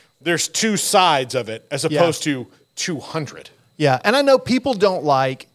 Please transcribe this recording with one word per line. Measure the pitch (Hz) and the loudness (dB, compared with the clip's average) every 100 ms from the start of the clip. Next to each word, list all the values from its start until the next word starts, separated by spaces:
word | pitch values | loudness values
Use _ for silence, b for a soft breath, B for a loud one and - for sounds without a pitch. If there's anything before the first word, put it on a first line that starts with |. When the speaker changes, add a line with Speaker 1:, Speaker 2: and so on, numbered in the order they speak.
| b b | b b
Speaker 1:
there's | 151 170 - | -4 -2 -2
two | - 220 202 | -2 -2 -2
sides | - 196 180 147 131 131 | 0 2 4 2 -2 -6
of | 110 | -6
it | 113 - | -10 -10
as | 143 | -6
Speaker 2:
Yeah. | 156 151 | -2 2
Speaker 1:
opposed | 170 156 | 2 0
to | 151 135 117 b b - | -4 -6 -8 b b -12
two | - 147 | -8 -8
hundred. | - 165 143 80 - _ _ - | -8 -10 -10 -12 -20 _ _ 0
Speaker 2:
Yeah, | 147 131 202 | 2 2 2
and | 262 | 2
I | |
know | 277 262 | 4 4
people | 254 254 277 | 4 -2 0
don't | 214 202 185 | 0 0 0
like, | 147 135 135 131 - | 0 2 0 -4 -12